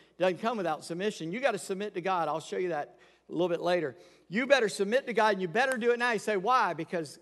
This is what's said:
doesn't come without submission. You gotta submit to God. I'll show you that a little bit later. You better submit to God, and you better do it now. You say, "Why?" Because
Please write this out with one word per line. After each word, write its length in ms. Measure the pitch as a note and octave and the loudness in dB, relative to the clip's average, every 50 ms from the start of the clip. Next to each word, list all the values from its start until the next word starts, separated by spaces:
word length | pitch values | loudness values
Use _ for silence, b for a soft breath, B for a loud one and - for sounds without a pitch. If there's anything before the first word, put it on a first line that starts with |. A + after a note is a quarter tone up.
| B B B - | B B B 0
doesn't 220 | F3 F#3 F3 - | 0 0 2 0
come 160 | G#3+ A3+ B3 | -2 -2 -2
without 280 | G#3+ F3+ D#3+ D3+ C#3+ - | 0 -2 -2 -2 -4 -6
submission. 460 | - E3 F3 G3 G#3+ - - E3 E3 | -8 -6 -4 -4 -4 -4 -6 -6 -6
You 100 | F3+ B3+ | -2 0
gotta 180 | C4+ B3+ G#3+ F3 | 0 0 0 -2
submit 360 | - - G3 F#3+ G#3 G#3+ G3+ | -4 -6 -6 -6 -6 -6 -6
to 60 | F#3 | -4
God. 280 | D#3+ F#3+ F#3+ F3 D#3+ D3+ | -2 0 0 0 0 0
I'll 120 | D3+ D#3+ | -2 -4
show 180 | - - G3+ F#3+ | -6 -6 -4 -2
you 120 | F#3 F3 | -2 -2
that 280 | D#3+ D3 D3 - b b b b b b b - | -2 -4 -6 -8 b b b b b b b -6
a 40 | |
little 160 | - D#3 F3+ F3 | -2 0 0 0
bit 140 | E3+ - | 0 0
later. 340 | E3+ F3 F3+ F3 D#3 C3+ A#2 B B B B B B - | 0 2 2 2 0 -2 -6 B B B B B B -4
You 180 | E3 A3+ C4+ | -2 0 4
better 220 | B3+ C#4 C4 A3+ F#3+ | 4 6 4 4 2
submit 380 | - - G3 G3 A#3 C#4 C4+ | 0 -2 0 2 2 0 0
to 60 | B3 | 0
God, 200 | G#3+ A3 G#3+ A3 | 2 4 4 4
and 100 | G#3 G3 | 4 2
you 60 | F#3 E3+ | -2 0
better 280 | D#3 A3+ C4+ C4 C4 | 0 2 2 2 0
do 160 | A3+ A#3+ A#3+ | 0 2 2
it 60 | A#3+ A#3 | 2 2
now. 140 | A#3+ B3 | 2 0
You 60 | A3+ G3 | 0 0
say, 180 | - A3 G#3+ | 0 -2 -2
"Why?" 380 | F#3+ F3+ A#3 B3+ B3+ G#3+ F3+ E3 | 0 2 2 4 4 4 2 0
Because 440 | D#3 D#3+ - F#3+ E3+ D#3 C3+ - - | -4 -6 -4 -4 -4 -6 -6 -10 -18